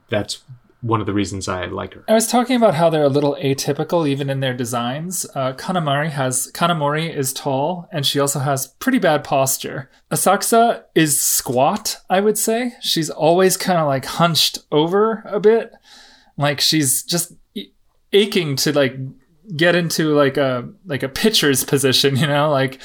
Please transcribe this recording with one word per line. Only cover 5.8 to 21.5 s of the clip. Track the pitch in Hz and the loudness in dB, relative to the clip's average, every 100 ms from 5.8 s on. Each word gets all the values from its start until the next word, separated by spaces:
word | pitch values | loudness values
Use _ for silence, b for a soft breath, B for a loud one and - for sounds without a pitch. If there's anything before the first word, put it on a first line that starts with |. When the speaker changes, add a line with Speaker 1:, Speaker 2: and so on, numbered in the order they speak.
| 151 139 160 | 0 -2 -2
Speaker 2:
has, | 143 131 127 - | -2 -2 -2 -6
Kanamori | - 170 170 143 151 165 | -2 0 0 0 -2 -4
is | 147 131 | -4 -4
tall, | - 143 135 147 180 170 | -4 -4 -2 -2 -4 -8
and | 156 135 | -4 0
she | 143 | 0
also | 139 147 | 0 0
has | 139 135 - | -2 -2 -4
pretty | _ - 247 | _ -2 2
bad | 180 147 | 2 2
posture. | - 139 135 - - 151 - _ _ | 0 0 0 -2 -6 -10 -12 _ _
Asakusa | 165 190 196 - 226 233 - - | 0 2 2 4 4 4 2 -2
is | 175 156 143 | 0 2 2
squat, | - - - 123 147 202 - - - | 0 -2 -2 2 2 0 -4 -10 -2
I | 190 | 0
would | 208 208 | 2 0
say. | - 226 247 - | 0 -2 -4 -6
She's | - 170 156 | -4 -2 -4
always | - 156 170 185 180 | 0 2 4 4 2
kinda, | - 175 | 0 0
like, | 151 135 | 0 -2
hunched | - - 170 151 - - - | -4 0 2 2 -2 -4 -2
over | 151 165 196 220 214 - | 0 2 2 0 -2 -6
a | 202 | 2
bit. | 208 226 - - b b b b b - | 4 4 0 -12 b b b b b -4
Like, | 143 139 | -2 0
she's | - 156 139 - | 0 2 0 -2
just | - 170 - - _ | -2 -6 -6 -12 _
e-, | 202 - _ _ _ _ | -16 -16 _ _ _ _
aching | 196 226 196 156 135 | 2 2 2 -2 -2
to, | 160 | 0
like, | 143 131 135 131 - _ _ 220 147 | 2 0 -2 -10 -12 _ _ -12 0
get | 175 | 2
into, | 175 170 - 156 | 2 0 0 2
like, | 147 139 143 | 2 2 2
a, | 135 123 123 - 190 | 0 -2 -6 -14 -10
like, | 139 | -6
a | 135 | -6
pitcher's | - 220 220 147 | -2 0 2 2